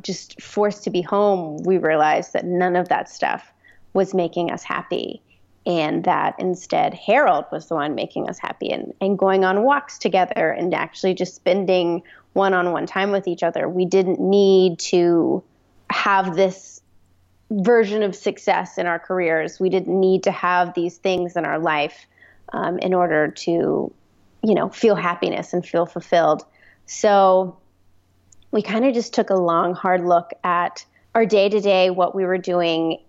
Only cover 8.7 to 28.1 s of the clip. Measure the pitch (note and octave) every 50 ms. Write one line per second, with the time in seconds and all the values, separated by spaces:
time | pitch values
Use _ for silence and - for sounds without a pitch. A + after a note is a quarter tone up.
8.7 | - - - - - - G3 G3 G3+ F#3 G3 F#3+ F#3+ F#3+ F#3+ F#3+ F#3+ G3+ A3 C4+
9.7 | C#4+ C#4 C4+ - - - - G3+ E3 F#3+ F3+ E3+ - - E3 D#3 - - E3+ F#3
10.7 | D#3+ D3 D#3 D#3+ - - - F#3+ F3+ - F3+ F3+ - - - F3+ F#3 G3+ F#3+ F3
11.7 | F#3 F3+ F3 F3 F3 F#3 - - - - _ _ - F#3 G3 F#3+ F#3+ F3+ F3 F3+
12.7 | E3+ D3+ E3 E3 - G3 F#3+ G3+ G3+ G3 F#3 F#3 F3 - F3 E3 - - D3+ D3+
13.7 | F3+ F3+ F#3 F3 F#3+ F#3+ F#3+ F#3 F3+ - - F#3 G3 G3+ G3 G3 F#3+ F#3 F#3 F#3
14.7 | E3+ - - - - F3 F3 E3+ E3+ E3 D3 C3 - F#3 - _ _ _ _ _
15.7 | _ _ _ - - - - G#3+ G3 G3 F#3+ F#3 E3 F3 F#3+ F#3 F#3 - - -
16.7 | - - _ _ _ _ _ _ _ _ _ _ _ _ _ - A3 G3+ F3+ A#3
17.7 | A#3+ A3+ A3+ G3 G#3 G#3+ G#3 G3 F3+ - - G#3 - - - G#3 F#3 F3 F3+ E3+
18.7 | - - F3 F3 E3+ E3+ - - F#3+ F#3 F3 D#3+ D#3+ D#3+ D#3 D#3 - - F#3 F#3
19.7 | F#3 F#3 E3 E3 F3+ F#3+ F#3+ F#3+ F#3+ F#3 - G3 F#3 - - F3+ F3+ F3+ F3+ F3
20.7 | F3 F3 E3+ F3 F3 _ - F#3+ F#3 F3+ F3 F3 - F3 D#3+ D3+ D#3 D#3 E3 E3
21.7 | D#3 D3 D3 - - - - _ _ _ - - _ _ _ - - - - F3
22.7 | F3 F3+ - F#3 F#3 F3+ F3+ E3+ D#3+ D3+ D3+ D3 - - - F3 E3+ E3+ - D#3+
23.7 | D3+ C#3+ - - - _ _ _ _ _ _ _ _ _ - A3 G3 D#3 - G3
24.7 | - - - A3 G3+ E3 E3+ F3 F3+ - F3+ F3 - - F3 - - F3+ F3 -
25.7 | - E3+ F3 E3+ - F3 - - - E3+ D#3+ D#3 D#3 - - _ _ _ _ -
26.7 | _ _ _ - - - - G#3+ G3+ G3 G3 F#3 F#3 F#3 F#3+ F3+ F3+ _ _ _
27.7 | _ _ _ _ _ _ _ _